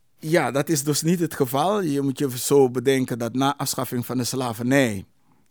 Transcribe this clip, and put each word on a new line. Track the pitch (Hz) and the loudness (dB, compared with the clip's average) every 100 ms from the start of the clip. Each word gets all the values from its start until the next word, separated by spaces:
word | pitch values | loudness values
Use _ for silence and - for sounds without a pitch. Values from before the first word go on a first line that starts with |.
| _ _ | _ _
Ja, | 156 165 123 | 0 0 2
dat | 131 147 | 0 0
is | 156 | -2
dus | 139 143 | 0 0
niet | 160 175 | 0 0
het | 160 | 0
geval. | - 131 139 165 208 | -2 0 0 0 0
Je | 175 139 | -2 -2
moet | 139 127 | -2 -2
je | 143 123 | -2 -2
zo | - 143 127 | 2 6 6
bedenken | 123 123 135 127 120 | 4 2 2 0 -4
dat | 117 | -4
na | 123 139 - | 0 0 -2
afschaffing | 135 - 131 123 - | -4 -4 -4 -4 -4
van | 123 | -4
de | |
slavernij | 117 131 123 113 120 139 123 98 - _ _ _ _ | -4 -4 -4 -4 0 2 2 -2 -10 _ _ _ _